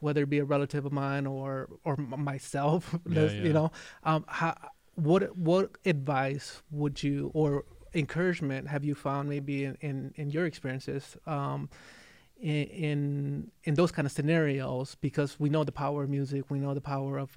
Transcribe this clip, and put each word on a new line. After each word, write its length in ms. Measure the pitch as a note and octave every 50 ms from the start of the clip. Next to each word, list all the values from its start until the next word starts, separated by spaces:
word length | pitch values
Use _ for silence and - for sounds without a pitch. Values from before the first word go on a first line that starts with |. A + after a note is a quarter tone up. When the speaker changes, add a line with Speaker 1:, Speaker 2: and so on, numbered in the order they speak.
Speaker 1:
whether 220 | D3+ D3 C#3+ D3 C#3+
it 60 | C#3
be 80 | D3 D3
a 60 | C#3+
relative 420 | C3+ D3 C#3+ C#3+ C3+ - D3 C#3
of 40 | C#3
mine 340 | C#3+ C#3 C#3 C#3 C#3 C#3+ C#3
or, 420 | C3+ C3+ C3+ C3+ C#3 C3+ C3+ C3 - - - -
or 100 | E3 C#3+ D3+
m-, 260 | C#3+ A#2 C3 D#3 D3
myself, 720 | C#3+ C#3 C3+ - - - C#3 C#3+ D3 D#3+ F3+ - - E3+ E3+
<laughs> 40 | -
Speaker 2:
Yeah, 140 | E3+ E3 D#3
Speaker 1:
let's, 140 | D#3 D#3 -
you 80 | G#2 -
Speaker 2:
yeah. 80 | E3
Speaker 1:
know. 200 | D3+ D#3 D#3 D#3+ - - - - - -
Um, 220 | - D#3+ D#3+ D#3 -
how, 300 | - - - E3 E3 - - - - - _ _ _ _
what, 420 | F3+ D3+ D3+ F3 F#3+ G3 - -
what 400 | F3+ E3+ D#3+ F3 F#3+ F#3+ - - - -
advice 760 | F#3+ E3 C#3 C3+ D3+ C#3+ C3 C3+ C3+ C#3+ C#3+ - - - - - -
would 280 | D3+ D3 D3 D3 C#3 -
you, 280 | - C#3+ C#3+ C#3+ C#3 C#3+ -
or 320 | D#3 D#3 C#3+ C#3 C#3+ - - - - - - -
encouragement 720 | F3 C#3+ - - E3 F3+ F#3 F3 E3+ D#3+ C#3 C3 C3+ C3 C#3+
have 160 | D3 C#3+ C#3+
you 100 | D3 C#3+
found 320 | - - C#3 C#3 C#3 C#3+ C#3+
maybe 360 | C#3+ C#3+ C#3 C#3+ C#3 C#3 C#3
in, 120 | C3+ - -
in, 300 | D#3+ D3 C3+ C3+ C3 C3+ -
in 140 | D#3 D3 C#3+
your 160 | D3 D3+ F3+
experiences, 680 | D#3+ D3+ - - C3 B2+ C3+ - C#3 C3+ C#3 - - - - -
um, 420 | D#3+ D#3 C#3+ C#3 C#3 C#3 C#3+ C#3+ C#3+ - - - - - - - - - - - _ _ -
in, 240 | A#3 D3+ D3+ D3 C#3+
in, 840 | - - - D#3 D3 D3 C#3+ C#3+ C#3+ C#3+ C#3+ C#3 C#3+ C#3+ D3 D3+ - - _ -
in 100 | D#3+ D3
those 160 | D3 F3 E3
kind 160 | - - C#3+
of 60 | C#3
scenarios, 840 | - - C#3+ D3+ E3 E3 D#3 D3 C3+ C3+ C3 C3 C3 B2+ C3+ - - -
because 380 | - C#3 - D#3 C#3+ C#3 - -
we 80 | D3+ C#3+
know 160 | D3 D#3 D3+
the 80 | C3+
power 320 | - - D#3 D#3 C#3+ D3 C#3
of 60 | C#3
music, 400 | C#3 C#3 C#3 C3 C#3 C#3 C3 -
we 80 | C#3+ C#3
know 120 | C#3 C#3 C#3
the 60 | C#3
power 380 | - C#3+ C#3 C#3 C#3 C#3 C#3 C#3
of 180 | C#3 C3+ -